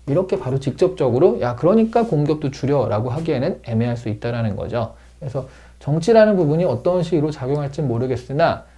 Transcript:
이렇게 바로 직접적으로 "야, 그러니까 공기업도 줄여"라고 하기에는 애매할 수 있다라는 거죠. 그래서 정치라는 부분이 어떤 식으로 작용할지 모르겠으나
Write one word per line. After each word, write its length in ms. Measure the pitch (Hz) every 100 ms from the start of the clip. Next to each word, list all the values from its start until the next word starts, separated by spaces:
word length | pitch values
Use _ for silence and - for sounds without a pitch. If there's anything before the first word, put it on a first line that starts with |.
| -
이렇게 320 | 147 190 -
바로 220 | - 135
직접적으로 800 | 135 - 180 - 135 120 185 233
"야, 160 | 123 117
그러니까 480 | 160 220 220 233
공기업도 460 | 226 151 147 151 139
줄여"라고 580 | - 131 143 107 104 123
하기에는 520 | 143 165 131 151 -
애매할 320 | - 113 120 120
수 140 | 117
있다라는 460 | 107 120 120 113 92
거죠. 380 | 85 120 107 - - -
그래서 300 | 139 139 - - - -
정치라는 580 | - 156 165 220 214 196
부분이 280 | 151 156
어떤 380 | 175 120 175 180
식으로 280 | 170 165 151
작용할지 500 | 147 131 147 139 139
모르겠으나 840 | 143 117 127 117 - 139 160 - -